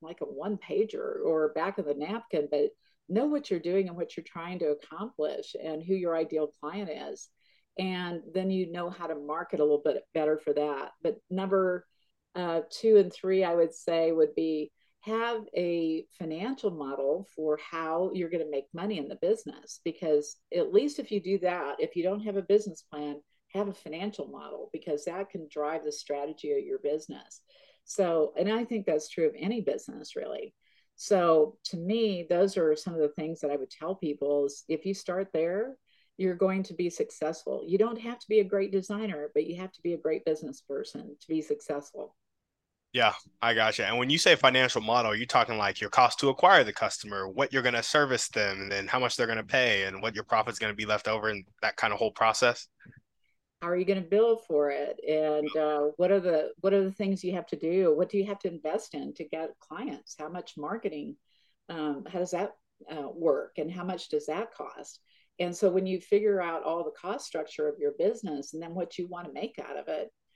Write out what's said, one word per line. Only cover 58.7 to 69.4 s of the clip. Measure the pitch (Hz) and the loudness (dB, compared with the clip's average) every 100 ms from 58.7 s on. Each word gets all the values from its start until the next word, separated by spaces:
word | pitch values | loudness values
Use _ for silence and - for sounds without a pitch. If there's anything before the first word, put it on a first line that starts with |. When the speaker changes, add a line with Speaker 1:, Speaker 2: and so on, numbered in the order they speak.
| 196 - | -4 -4
Speaker 1:
in | 151 139 147 | -10 -10 -10
to | |
get | 156 160 160 - | -8 -8 -8 -10
clients? | - 165 269 139 - - | -14 -10 -10 -10 -14 -14
How | 156 | -12
much | 180 - - | -10 -12 -10
marketing? | 147 226 - 151 147 - _ _ _ _ - | -8 -6 -6 -6 -10 -14 _ _ _ _ -12
Um, | 165 151 139 - | -6 -4 -4 -6
how | 170 | -4
does | 180 | -2
that, | 175 196 - _ _ - | -2 -4 -8 _ _ -12
uh, | 156 139 | -10 -8
work? | 165 165 135 - - | 0 2 2 0 -6
And | 156 | -6
how | 180 180 | -4 -4
much | 175 - | -6 -4
does | 151 - | -4 -2
that | 165 226 | -4 -6
cost? | - - - - - _ _ _ - | -8 -12 -14 -16 -20 _ _ _ -6
And | 175 175 | -4 2
so | 196 | 2
when | 185 190 | 4 0
you | 185 | -2
figure | - 202 214 196 | 2 2 4 2
out | 175 165 | 0 -2
all | 156 170 | -2 -2
the | 151 | -4
cost | - 180 214 - | -6 -6 -6 -6
structure | 160 151 - 151 | -6 -6 -4 -2
of | 147 | 0
your | 143 143 | -2 0
business | 185 233 190 143 143 | 0 0 -4 -6 -6
and | 160 | -10
then | 170 175 | -8 -6
what | 170 - | -6 -6
you | 180 | -8
wanna | 175 170 | -8 -10
make | 139 | -8